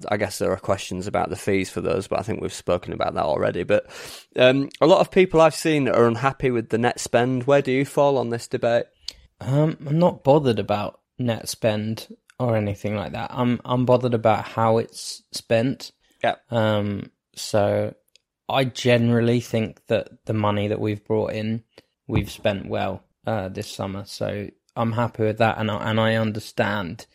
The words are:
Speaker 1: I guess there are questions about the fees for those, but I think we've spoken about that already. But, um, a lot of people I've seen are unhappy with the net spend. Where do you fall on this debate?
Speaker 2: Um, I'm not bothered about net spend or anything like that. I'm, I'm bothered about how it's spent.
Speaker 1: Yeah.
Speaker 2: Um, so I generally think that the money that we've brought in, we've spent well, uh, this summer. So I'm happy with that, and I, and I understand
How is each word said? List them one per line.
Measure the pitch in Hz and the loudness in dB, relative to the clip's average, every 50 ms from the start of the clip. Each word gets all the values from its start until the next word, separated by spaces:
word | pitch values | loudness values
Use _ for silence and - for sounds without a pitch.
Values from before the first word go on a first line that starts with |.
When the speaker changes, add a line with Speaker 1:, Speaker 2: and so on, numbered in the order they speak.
| - - | -6 -6
Speaker 1:
I | 104 | -4
guess | 104 104 98 - - | -2 -2 -4 -4 -4
there | 98 92 | -2 -2
are | 95 - | -2 -2
questions | - - 98 95 - - 95 92 92 | -2 -2 -4 -4 -4 -8 -8 -8 -6
about | 101 - 90 85 - | -4 -2 -2 -2 -2
the | 92 | -4
fees | - - 104 98 95 92 - | -4 -2 0 0 0 -2 -4
for | - 90 | -6 -4
those, | 90 90 90 95 98 - | -2 -2 -2 -2 -2 -2
but | - - | -4 -4
I | |
think | 101 110 95 - | -4 -4 -6 -6
we've | - 90 - | -6 -8 -8
spoken | - - - 90 90 - - 82 | -6 -2 -2 -2 -2 -2 -6 -6
about | 85 - - - | -4 -4 -2 -2
that | - 82 | -2 -2
already. | 78 - 87 98 107 - 87 90 | 0 0 0 0 0 -2 -2 0
But, | - 104 104 - - - - - - - - - _ - | 0 0 0 0 -4 -12 -18 -16 -16 -18 -20 -20 _ 2
um, | - 123 127 131 135 139 - - - | 4 6 6 6 4 -2 -4 0 2
a | 143 | 6
lot | 156 190 151 | 6 6 6
of | 160 - | 4 4
people | - 190 185 185 - 160 | 4 4 4 6 6 6
I've | 160 156 - | 6 6 4
seen | - - 165 156 147 135 113 | 0 0 0 2 2 2 2
are | - 113 117 | 4 6 6
unhappy | 117 113 113 131 135 135 - 147 131 | 4 4 2 0 -2 0 0 -2 0
with | 123 113 110 - | 0 -2 -2 -2
the | 113 110 | 0 0
net | 123 120 - - | 0 0 0 -4
spend. | - - - 117 120 127 131 127 120 | -2 0 2 2 2 2 0 0 2
Where | 135 139 143 | 2 2 4
do | 139 131 | 4 2
you | 127 131 139 | 0 0 0
fall | - - 151 143 143 139 | 0 2 2 4 4 4
on | 127 120 117 | 2 0 -2
this | 117 113 - - | -4 -6 -6 -6
debate? | - 123 - 117 117 117 - - _ _ _ - - - - _ _ - | -4 -2 0 2 2 2 0 -2 _ _ _ -18 -18 -18 -20 _ _ -8
Speaker 2:
Um, | - 127 135 147 156 165 - - - | -4 0 2 2 2 2 0 -4 -4
I'm | - 151 165 | -2 2 4
not | 175 185 190 - - | 4 2 2 2 4
bothered | 135 139 156 143 127 110 - | 4 6 6 4 2 2 2
about | 101 104 104 104 104 - - _ _ _ _ - | 0 0 -2 -2 -2 -6 -10 _ _ _ _ -4
net | 123 120 110 - - - | -2 -2 -2 -2 -6 -10
spend | - - - 113 107 107 107 110 110 - - - 220 - _ _ _ - | -6 -2 0 0 0 0 -2 -4 -6 -8 -10 -16 -20 -20 _ _ _ -4
or | 127 120 113 | -2 0 0
anything | 107 104 101 101 - - 104 107 | 0 0 -2 -4 -6 -6 -4 -4
like | 104 90 - | -4 -6 -6
that. | - 113 - - | -8 -8 -8 -6
I'm, | - - 123 123 120 - - | -4 -2 0 0 0 -2 -2
I'm | 123 123 123 123 | -2 -2 0 4
bothered | 123 127 113 123 123 117 | 4 4 4 2 0 0
about | 113 113 113 107 101 - | 2 2 2 2 2 -2
how | - - 113 113 113 113 113 | -4 -2 0 2 4 2 2
it's | 110 - - - - - - - _ _ | 0 -4 -10 -14 -14 -14 -14 -14 _ _
spent. | - - - - 117 113 117 139 131 - - - - _ _ _ _ _ | -14 -12 -2 0 0 2 2 0 -2 -6 -10 -18 -20 _ _ _ _ _
Speaker 1:
Yeah. | - 113 - - _ _ | -2 -2 -2 -4 _ _
Speaker 2:
Um, | 120 117 110 107 107 104 101 104 101 - - - _ _ _ _ _ | 0 0 2 2 2 0 0 -2 -4 -6 -10 -12 _ _ _ _ _
so | - - - - 107 101 104 104 104 104 107 - _ _ _ _ _ _ _ _ _ _ - | -14 -8 -2 0 2 2 2 2 0 -2 -4 -8 _ _ _ _ _ _ _ _ _ _ -2
I | 117 135 135 | 0 0 0
generally | 123 - - - 123 120 117 117 120 120 117 113 117 120 120 | 0 -4 -2 2 4 4 4 4 4 4 4 4 2 2 0
think | 117 - - 113 110 82 - - _ - | 0 -2 -2 -2 -2 -4 -6 -12 _ -2
that | 117 98 - - - - _ | 0 0 0 -4 -12 -10 _
the | - 110 | -4 -2
money | 110 104 104 104 104 101 104 | 0 0 2 2 0 0 -2
that | 107 101 | -2 -2
we've | 107 107 104 101 - | -2 -2 -4 -4 -4
brought | - 110 110 107 - | -2 -2 0 0 -2
in, | - 107 107 110 110 113 - _ _ - - _ _ _ _ | -4 -4 -4 -4 -6 -6 -8 _ _ -20 -20 _ _ _ _
we've | - 110 107 101 - | -4 -2 -2 -2 -4
spent | - - - 107 101 95 - - | -8 -4 -2 -2 -2 -2 -6 -6
well, | 107 104 98 98 95 - - _ _ _ _ | -4 -4 -4 -4 -6 -8 -12 _ _ _ _
uh, | 110 110 104 95 95 | -4 -4 -4 -4 -6
this | 95 98 104 - | -8 -10 -10 -10
summer. | - - 101 98 95 98 104 | -8 -8 -8 -6 -8 -10 -12
So | - - - 113 101 98 104 101 - - _ _ _ _ | -14 -10 -6 -6 -6 -4 -6 -8 -10 -14 _ _ _ _
I'm | 120 117 117 | -2 -2 -2
happy | 110 120 120 110 - - 110 | 0 -2 -2 -2 -2 -2 -2
with | 107 107 - | 0 2 2
that, | 117 110 - - | 2 0 2 0
and | 110 107 | -2 -4
I, | 104 95 - 110 | -4 -4 -2 -2
and | 110 110 | 0 2
I | 110 113 113 | 2 2 2
understand | 113 110 110 104 110 - - - - 110 101 101 104 92 80 110 - - - | 0 0 -2 -4 -6 -10 -6 -4 -2 -2 0 -2 -4 -4 -6 -10 -12 -16 -20